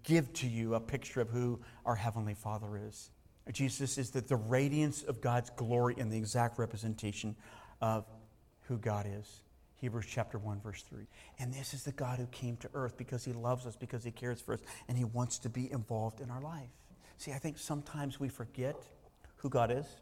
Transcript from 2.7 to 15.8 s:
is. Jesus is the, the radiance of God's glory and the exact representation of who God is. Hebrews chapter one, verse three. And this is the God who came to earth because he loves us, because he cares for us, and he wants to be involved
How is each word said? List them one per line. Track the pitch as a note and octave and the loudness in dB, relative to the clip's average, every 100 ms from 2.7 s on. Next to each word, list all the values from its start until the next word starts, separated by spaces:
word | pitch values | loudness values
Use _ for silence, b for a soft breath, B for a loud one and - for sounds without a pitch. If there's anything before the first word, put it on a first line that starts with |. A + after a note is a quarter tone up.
| G#2 | -6
is. | G#2+ - - - - - - | -8 -10 -16 -20 -20 -16 -8
Jesus | A2+ C3+ - C3+ - | 0 2 2 -2 0
is | B2 | 0
the, | C3+ | -2
the | G#2+ | 2
radiance | B2+ G#2+ B2+ C#3 D3+ D3+ - | 2 6 6 6 6 4 2
of | - A2+ | -2 0
God's | B2+ A#2+ A#2+ | 4 4 2
glory | - A2+ A#2+ A#2+ - | -2 4 6 6 4
and | A2+ | 2
the | A2 | 2
exact | G#2+ B2 A#2 - | 2 4 4 2
representation | A2+ G#2 A2 A2 G#2+ G#2 A2 G2 B B B B | -2 0 -2 0 -2 -2 -4 -6 B B B B
of | A2+ A2 G#2 - - - - _ | 2 2 -2 -16 -20 -20 -20 _
who | - A#2+ | -4 0
God | G#2 G#2 G2+ | 2 0 0
is. | G2+ G#2+ - - - - - | -6 -8 -16 -20 -20 -20 -6
Hebrews | B2 A2+ G#2 | -4 -2 -2
chapter | - G#2+ A2 | -2 -2 -2
one, | G#2 G2+ | -2 -4
verse | G#2+ G2+ | -6 -10
three. | - A#2 G#2 B B - | -12 -14 -14 B B -6
And | B2 | -4
this | C3 C3 | -4 -6
is | C3+ | -6
the | C#3+ | -6
God | C3 B2+ B2 | -2 -2 0
who | B2 | -2
came | - B2 A#2 | -2 -4 -2
to | - | -4
earth | C#3+ B2+ - | -2 -2 -4
because | B2 B2 | -4 -2
he | - | -2
loves | A#2 A#2+ B2+ B2 | 0 2 0 -2
us, | A2 | -8
because | B2 A#2+ | -6 -4
he | A#2 | -4
cares | A2+ B2 A#2+ | -4 -4 -4
for | - | -2
us, | A2+ B B B | -4 B B B
and | B2 | 0
he | |
wants | A#2 A#2+ B2 - | 2 2 0 -2
to | A#2+ | -4
be | A#2+ B2+ | -4 -2
involved | C3 | -2